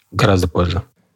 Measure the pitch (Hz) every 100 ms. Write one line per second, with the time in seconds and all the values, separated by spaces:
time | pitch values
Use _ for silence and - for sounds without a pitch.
0 | _ 95 110 95 87 - 87 90 - _
1 | _